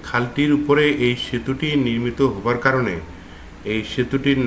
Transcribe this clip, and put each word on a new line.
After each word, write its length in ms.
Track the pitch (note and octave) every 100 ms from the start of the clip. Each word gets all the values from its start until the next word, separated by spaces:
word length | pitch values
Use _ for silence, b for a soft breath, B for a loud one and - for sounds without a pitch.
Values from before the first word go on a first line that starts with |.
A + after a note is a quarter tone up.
| -
খালটির 440 | A#2+ A#2+ C#3+ D3 D3
উপরে 240 | D3 C#3+ D3 C#3+ B2
এই 100 | B2 -
সেতুটি 400 | A#2+ A#2 C3 D3+ D3 A#2+
নির্মিত 320 | A#2 A#2+ A#2 C3+
হবার 240 | G2+ G#2+ A#2+ C3+
কারণে 300 | C3 A2+ E2+ D#2+ B B B B B G#2
এই 80 | A2 G#2+
সেতুটির 460 | - A#2+ C3+ C#3+ C3+